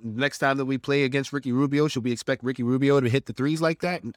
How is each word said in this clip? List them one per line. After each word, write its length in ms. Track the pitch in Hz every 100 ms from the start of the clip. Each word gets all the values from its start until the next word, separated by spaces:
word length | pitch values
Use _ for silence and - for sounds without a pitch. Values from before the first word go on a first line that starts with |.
next 340 | 117 110 139 -
time 180 | 139 135
that 80 | 131
we 100 | 135
play 280 | - 143
against 280 | 139 139 135
Ricky 200 | 143 131
Rubio, 360 | 123 143 143 151
should 160 | 139
we 80 | 120
expect 320 | 120 - 135
Ricky 180 | 120 131
Rubio 380 | 120 131 139 139
to 80 | 123
hit 160 | 135 -
the 60 |
threes 300 | 117 139 156
like 180 | 165 160
that? 220 | 175 180
And 120 | 113